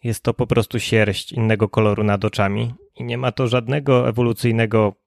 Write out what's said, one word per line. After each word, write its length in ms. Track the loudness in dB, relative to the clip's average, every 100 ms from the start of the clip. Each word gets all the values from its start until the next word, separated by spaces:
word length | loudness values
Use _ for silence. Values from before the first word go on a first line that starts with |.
Jest 200 | -4 -4
to 100 | -4
po 140 | -2 0
prostu 320 | 0 0 -4
sierść 520 | 0 2 2 0 -6
innego 380 | -2 0 2 0
koloru 340 | 2 2 2
nad 220 | 0 0 -2
oczami 480 | -2 -2 -2 -6 -8 -20 _
i 80 |
nie 140 | -8 -4
ma 140 | -4
to 160 | -2 0
żadnego 640 | 0 0 -4 2 2 2
ewolucyjnego 840 | 0 0 0 0 2 2 2 0 -2